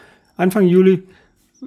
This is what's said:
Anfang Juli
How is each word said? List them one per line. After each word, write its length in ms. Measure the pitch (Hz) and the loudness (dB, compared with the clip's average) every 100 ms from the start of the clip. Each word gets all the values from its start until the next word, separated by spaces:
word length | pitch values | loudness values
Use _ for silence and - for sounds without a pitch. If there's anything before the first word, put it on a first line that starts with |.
| _ _ _ - | _ _ _ -6
Anfang 300 | 185 208 180 | -4 -2 0
Juli 360 | 185 190 185 - _ _ _ _ _ | 2 2 0 -6 _ _ _ _ _